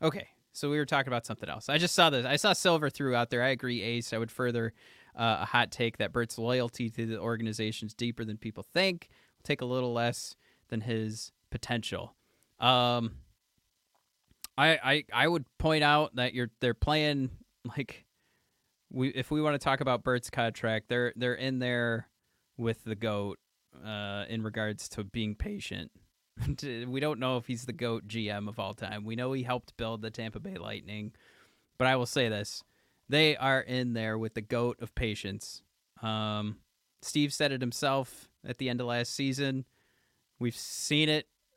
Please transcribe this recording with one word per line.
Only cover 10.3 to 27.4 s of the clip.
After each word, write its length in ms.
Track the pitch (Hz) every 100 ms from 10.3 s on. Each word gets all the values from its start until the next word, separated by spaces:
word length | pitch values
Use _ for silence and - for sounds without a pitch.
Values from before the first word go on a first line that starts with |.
| - _ _ -
than 120 | 113
his 520 | 113 113 110 110 - _ -
potential. 680 | 127 - 120 - 87 87 _ _ _ _ -
Um, 560 | 120 127 123 120 113 - - _ _ _ _ _ _ _ _ _ _ _ - -
I, 200 | 156 156
I, 200 | 127 147 -
I 140 | 113 151
would 180 | 170 - -
point 280 | 160 156 147
out 320 | 147 151 123
that 160 | 123
you're, 160 | 123 120 -
they're 140 | 123
playing, 560 | 117 - 156 151 143 131 - - _ 113
like, 400 | 143 123 - _ _ _ _ _ _ _ _ -
we, 160 | 131 131
if 220 | 127 -
we 100 | 151
wanna 160 | 151 143
talk 220 | 143 135
about 240 | 131 120
Bert's 260 | 135 123 -
contract, 600 | - 117 - 113 110 -
they're, 240 | 123 123 113
they're 180 | 123
in 260 | - 131 131
there 500 | 123 120 117 113 - _ _ _ _ -
with 260 | 117 110
the 120 | 113 107
goat, 440 | 113 104 101 - _ _ _ - 107
uh, 400 | 104 101 101 -
in 160 | 113
regards 460 | 107 110 107 104 -
to 160 | - 101
being 280 | 120 107 104
patient. 560 | 147 104 - 95 82 _ _ _ _ -
<laughs> 240 | 143 131
We 380 | 143 117 123 135
don't 200 | 151 120
know 180 | 131
if 100 | 123